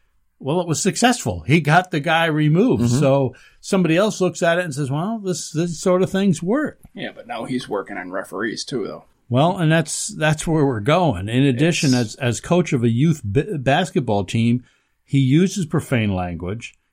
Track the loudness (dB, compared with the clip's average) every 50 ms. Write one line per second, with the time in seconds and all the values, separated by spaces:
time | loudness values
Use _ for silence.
0 | _ _ _ _ _ _ _ _ -6 -2 -2 -2 0 -2 -2 0 0 -2 0 2
1 | 2 2 2 0 -2 -6 -6 -4 0 2 2 2 4 4 4 2 2 0 -4 -4
2 | -2 0 0 2 2 2 2 2 2 4 4 4 4 4 2 2 2 2 2 2
3 | 4 4 4 2 2 -2 -4 -8 -18 -20 _ _ -4 -2 0 2 2 4 4 2
4 | 2 2 0 0 -2 -2 0 0 0 0 2 0 -2 -4 -4 -4 -4 -4 -4 -4
5 | -4 -4 -6 -6 -6 -6 -6 -6 -8 -6 -4 -4 -4 -4 -6 -2 0 2 2 2
6 | 2 0 0 2 2 2 2 0 0 -2 -2 -2 -2 -4 -8 _ -20 -20 -14 -12
7 | -12 -12 -12 -16 -14 -12 -10 -10 -6 -6 -6 -6 -4 -4 -6 -6 -6 -8 -10 -12
8 | -10 -8 -8 -8 -8 -8 -8 -6 -6 -6 -6 -8 -8 -8 -6 -6 -6 -8 -10 -14
9 | -18 _ _ _ _ -2 2 2 2 2 2 0 2 2 2 2 0 -2 -6 -8
10 | -8 -8 -6 -2 -2 -2 0 -2 -2 -2 0 2 2 0 0 -2 0 0 2 2
11 | 2 0 0 -2 -4 -2 2 2 2 2 2 2 2 0 2 2 2 2 2 2
12 | 0 -2 -6 -4 -4 -4 -4 -4 -2 0 2 2 2 0 0 0 2 2 2 2
13 | 2 2 2 0 -4 -2 0 0 0 0 -4 -2 0 2 2 2 0 0 -2 -2
14 | 0 0 0 0 0 0 0 0 2 2 2 0 -2 _ _ _ _ _ _ _
15 | _ _ 0 2 4 4 4 4 4 2 0 -4 -4 -2 -2 -4 -2 0 0 0
16 | 0 0 0 -2 -4 -4 -6 -6 -6 -8 -8 -8 -12 -16 -20 _ _ _